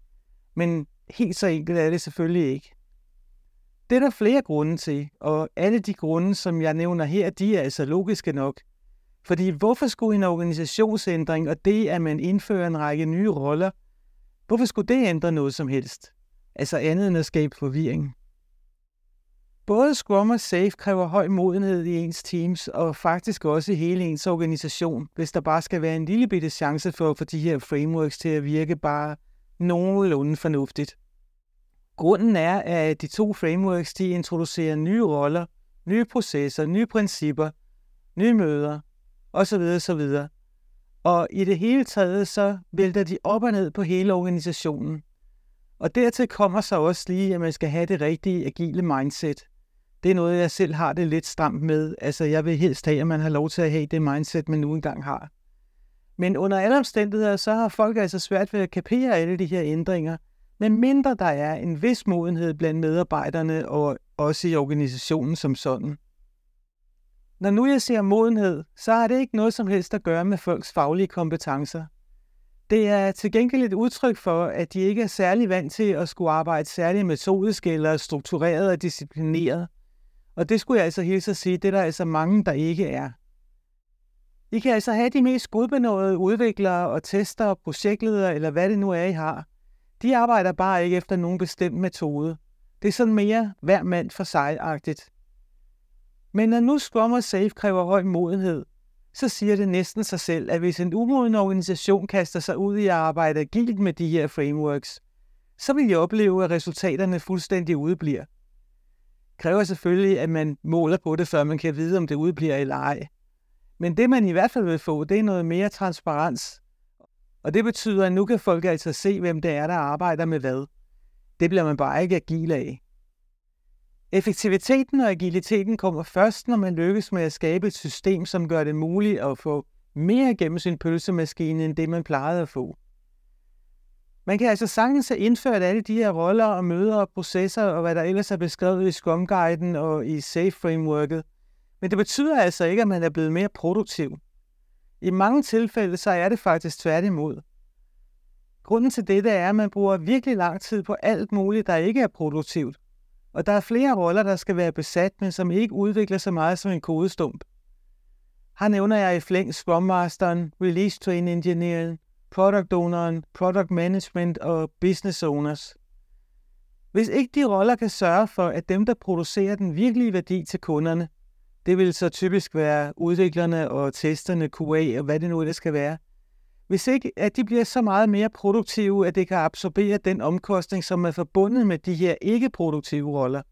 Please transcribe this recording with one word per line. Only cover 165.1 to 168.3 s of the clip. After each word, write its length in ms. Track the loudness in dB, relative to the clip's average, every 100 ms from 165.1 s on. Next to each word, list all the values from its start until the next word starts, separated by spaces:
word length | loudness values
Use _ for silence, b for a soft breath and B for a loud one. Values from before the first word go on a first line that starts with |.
| -4
Owners. 520 | -2 0 -2 -6 -12 -20 _ -20 _ -20 _ _ _ _ _ _ -4
Hvis 160 | -2 0
ikke 320 | 0 0 0
de 60 | 2
roller 300 | 4 2 2
kan 140 | -2
sørge 380 | 0 2 4
for, 200 | 2